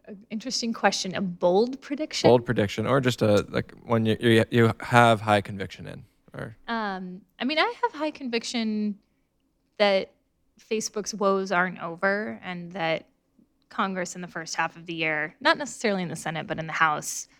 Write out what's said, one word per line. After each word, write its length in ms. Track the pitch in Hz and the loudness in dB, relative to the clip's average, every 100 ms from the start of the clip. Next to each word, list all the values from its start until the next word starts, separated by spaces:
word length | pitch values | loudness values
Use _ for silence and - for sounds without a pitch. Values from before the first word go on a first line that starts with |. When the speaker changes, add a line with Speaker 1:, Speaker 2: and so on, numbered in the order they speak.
| - | -20
Speaker 1:
an 200 | 202 208 | -20 -10
interesting 420 | 226 262 - 233 | -8 -4 -4 -2
question. 420 | 226 202 - 190 | 0 0 0 -4
A 60 | - | -4
bold 600 | 190 175 180 185 240 262 | -4 0 4 4 2 -2
prediction? 480 | - 285 311 - - | -8 -8 -6 0 6
Speaker 2:
Bold 160 | 123 | 6
prediction, 420 | 117 110 104 - 107 | 4 0 0 0 0
or 140 | 135 | 2
just 220 | 127 120 | 2 2
a, 240 | 110 104 - | 4 4 2
like, 220 | - - - | -2 -4 -10
one 220 | - 117 110 | -2 0 2
you, 100 | 104 | 2
you, 260 | 117 113 - | 4 6 4
you 220 | 120 113 - | 4 4 2
have 400 | - 123 117 110 | 2 6 6 6
high 200 | 107 104 | 4 2
conviction 460 | 98 98 95 - 98 | 2 -6 -10 -10 -14
in, 180 | - - _ _ | -14 -18 _ _
or 220 | 135 139 113 - | -14 -14 -12 -8
Speaker 1:
Um, 540 | 233 208 190 185 185 - _ | -6 -6 -8 -10 -14 -18 _
I 60 | |
mean, 140 | 247 311 | -4 0
I 140 | 392 480 | 0 0
have 100 | 480 | -4
high 180 | 311 311 | -4 -6
conviction 880 | 294 262 233 226 247 220 214 208 196 _ _ _ _ _ _ _ - | -6 -4 -4 -4 -4 -2 -2 -2 -4 _ _ _ _ _ _ _ 2
that 320 | 208 190 - _ _ _ _ _ | 4 4 0 _ _ _ _ _
Facebook's 560 | _ 220 220 220 190 | _ -6 -4 -6 -8
woes 380 | 202 196 196 190 | -2 0 2 0
aren't 280 | 180 180 175 | 0 0 -4
over, 600 | 170 165 196 202 220 220 | -10 -2 0 0 -4 -10
and 300 | - 175 170 | -10 -12 -10
that 340 | 185 160 160 - _ _ _ _ _ _ | -4 -2 -2 -6 _ _ _ _ _ _
Congress 480 | - 196 185 180 185 | -4 -2 -2 -6 -8
in 40 | |
the 60 | 175 | -12
first 280 | 175 160 - | -12 -8 -4
half 180 | 165 170 | -4 -4
of 100 | 165 | -10
the 80 | |
year, 420 | 165 160 151 156 - | -4 -2 -2 -4 -2
not 180 | 294 311 | 0 0
necessarily 440 | 285 - 220 196 | -2 -4 -2 -2
in 60 | 175 | -2
the 80 | 170 | -6
Senate, 300 | - 160 - | -6 -6 -6
but 120 | 160 | -8
in 80 | 160 | -6
the 60 | |
House, 560 | - 160 151 - - - _ | 2 2 2 -4 -10 -12 _